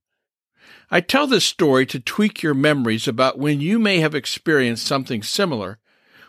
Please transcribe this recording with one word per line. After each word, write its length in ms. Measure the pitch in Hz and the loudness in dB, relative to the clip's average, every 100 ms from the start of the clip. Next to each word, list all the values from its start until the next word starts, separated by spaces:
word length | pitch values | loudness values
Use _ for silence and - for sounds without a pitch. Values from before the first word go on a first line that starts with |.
| _ _ _ _ _ _ - - _ | _ _ _ _ _ _ -20 -20 _
I 100 | - | -2
tell 240 | - 269 285 | 0 0 2
this 200 | 220 - | 2 0
story 420 | - 160 131 131 | 0 2 4 2
to 120 | 135 | -4
tweak 440 | - - 208 - | -6 0 0 0
your 100 | 160 | -2
memories 540 | 139 147 147 117 110 123 | 2 2 2 0 -2 -2
about 320 | 117 131 127 | 0 0 0
when 200 | 143 147 | -2 -2
you 200 | 151 226 | 0 0
may 200 | 214 185 | 2 2
have 140 | 156 | 0
experienced 720 | 147 - - - 151 123 113 - | -2 -6 -6 0 2 2 -2 -4
something 380 | 139 131 120 | -4 -4 -6
similar 560 | 101 - 190 123 92 104 _ _ _ _ | -4 -2 -2 -2 -8 -12 _ _ _ _